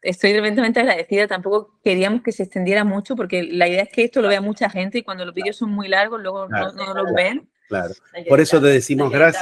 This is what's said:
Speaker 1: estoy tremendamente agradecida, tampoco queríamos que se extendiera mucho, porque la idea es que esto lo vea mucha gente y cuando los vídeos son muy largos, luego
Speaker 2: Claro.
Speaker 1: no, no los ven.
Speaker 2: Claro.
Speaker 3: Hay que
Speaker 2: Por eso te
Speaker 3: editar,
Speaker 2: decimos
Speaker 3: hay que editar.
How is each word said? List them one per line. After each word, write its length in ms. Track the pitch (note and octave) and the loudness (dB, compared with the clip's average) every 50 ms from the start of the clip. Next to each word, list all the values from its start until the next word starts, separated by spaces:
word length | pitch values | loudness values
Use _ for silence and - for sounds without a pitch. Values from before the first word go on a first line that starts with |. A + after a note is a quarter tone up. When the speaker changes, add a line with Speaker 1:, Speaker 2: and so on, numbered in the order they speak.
Speaker 1:
estoy 300 | - - F3+ - - G3 G3+ | -6 -6 -4 0 2 2 2
tremendamente 460 | G#3+ G#3 G#3+ G#3 A#3 A#3+ A3+ A3+ B3 | 2 2 0 0 0 0 2 2 2
agradecida, 480 | A#3 C4 F#3+ E3 E3+ - G3+ G3 G#3 G3+ | 2 2 0 -2 -2 -2 0 0 0 0
tampoco 520 | G3 F#3 F#3 G3 G3+ G#3+ G#3 - _ _ _ | -2 -6 -2 -2 -2 -2 -2 -4 _ _ _
queríamos 380 | G#3+ F#3 F#3 F#3 G3 G#3+ A#3+ | 0 2 2 0 0 0 -2
que 100 | - - | -2 -4
se 120 | G#3+ - G3 | -4 -4 -6
extendiera 400 | F#3 - G3 F3+ F3+ G3 G#3+ G#3 | -6 -4 -4 -2 0 0 2 2
mucho, 320 | G#3 F#3+ G3+ G3+ - C4+ | 0 -2 -2 -4 -6 -6
porque 280 | A#3 G#3 F#3 - F3+ F3 | -6 -4 -4 -4 -4 -4
la 240 | D#3+ E3 F3+ F3 F3 | -4 0 2 2 2
idea 160 | F3+ F#3 G3 | 2 0 -2
es 60 | - | -2
que 140 | - - A#3 | 0 0 0
esto 180 | A#3+ - C4 | 0 2 0
lo 60 | A3+ G3+ | 2 2
vea 100 | G3+ G3 | 2 0
mucha 280 | G3 G#3 G#3+ - A#3 G3+ | 0 -4 -2 -2 -2 -2
gente 300 | G#3 F#3 F#3 G3 - A#3+ | -2 -4 -6 -4 -4 -6
y 40 | A3+ | -6
cuando 220 | - F#3+ F#3 F3+ | -6 -10 -10 -10
los 80 | F3 F3 | -10 -8
vídeos 220 | F#3 F#3 G3+ G#3+ - | -6 -6 -6 -6 -4
son 140 | A#3+ G#3+ | -6 -4
muy 160 | G3+ G3+ G3+ F#3+ | -4 -6 -2 0
largos, 340 | F#3+ F#3+ G3+ A3 A#3 A3 | 0 0 2 0 -2 -6
luego 260 | G3+ F#3 F#3+ G3 G3 F#3 | -8 -8 -8 -8 -8 -4
Speaker 2:
Claro. 240 | G3 G#3 F#3+ F#3+ G3 | -4 -4 -4 -4 -6
Speaker 1:
no, 200 | G3 G3 F#3+ F#3+ | -8 -8 -6 -4
no 100 | F#3+ F#3+ | -4 -2
los 100 | F3+ F3+ | -2 0
ven. 360 | F3+ F3+ F#3+ A#3 D4+ - _ _ _ _ _ | 0 0 -2 -2 -6 -10 _ _ _ _ _
Speaker 2:
Claro. 280 | A2 - - F2 - - _ _ _ | -6 -6 -6 -6 -10 -14 _ _ _
Speaker 3:
Hay 100 | F3 E3+ | -12 0
que 60 | - | 2
Speaker 2:
Por 100 | C#3 C#3 | 4 4
eso 180 | D#3 - - D#3 | 4 4 4 4
te 80 | C#3 C#3+ | 6 6
Speaker 3:
editar, 60 | C#3 | 4
Speaker 2:
decimos 300 | C3 A#2+ - C#3+ C3+ C#3+ C3+ | 4 2 0 -2 0 0 0
Speaker 3:
hay 40 | |
que 40 | A#2 C#3+ | 4 4
editar. 140 | D#3 E3 E3 - | 4 4 4 4